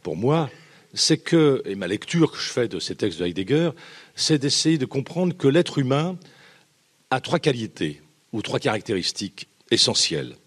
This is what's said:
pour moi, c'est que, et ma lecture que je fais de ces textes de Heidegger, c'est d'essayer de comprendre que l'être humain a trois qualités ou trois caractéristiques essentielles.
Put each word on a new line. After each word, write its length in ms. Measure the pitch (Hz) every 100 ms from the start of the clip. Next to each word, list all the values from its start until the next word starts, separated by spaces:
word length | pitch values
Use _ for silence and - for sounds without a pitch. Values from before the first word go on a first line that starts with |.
pour 140 | 90 80
moi, 340 | 117 160 143 - - - _
c'est 240 | - - 156
que, 440 | - 170 151 131 -
et 80 |
ma 120 | 98 90
lecture 460 | 104 - 170 156
que 60 | -
je 120 | -
fais 180 | - 117
de 100 | 90
ces 160 | -
textes 240 | 90 110 85
de 80 | 87
Heidegger, 440 | 87 95 143 170 - - - -
c'est 240 | - - 156
d'essayer 400 | 139 - 160 160
de 80 | 131
comprendre 500 | 139 127 170 180 175
que 120 | 139
l'être 300 | 151 170 -
humain 380 | 131 139 170 180 - - - - _ _ _ _ _
a 100 | 131
trois 180 | - 160
qualités 640 | 156 123 110 - 78 71 _ _ _
ou 100 | 110
trois 160 | - -
caractéristiques 880 | 135 107 90 98 85 - 98 - - _ -
essentielles. 680 | 117 - 110 - 156 127 -